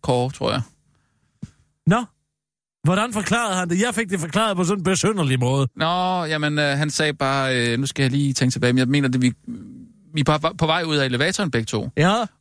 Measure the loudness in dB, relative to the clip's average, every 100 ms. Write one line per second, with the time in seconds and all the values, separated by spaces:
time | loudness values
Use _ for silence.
0 | 0 0 0 -4 -4 -4 -6 _ _ _
1 | _ _ _ _ -20 _ _ _ 0 0
2 | 0 _ _ _ _ _ _ _ 0 0
3 | 0 -4 -2 0 0 -2 0 0 0 0
4 | -4 -4 -2 0 0 0 0 0 0 0
5 | 0 0 0 2 2 2 0 -2 -2 0
6 | 0 -2 -2 -2 0 0 0 0 -2 0
7 | -2 0 -2 0 0 0 0 0 -2 0
8 | 0 2 0 2 0 2 2 2 2 2
9 | 2 2 0 0 -12 -14 -14 -18 -20 _
10 | -10 -2 0 2 0 -2 0 0 0 0
11 | 0 0 0 0 -2 -2 -2 -4 -4 2
12 | 2 2 -2 _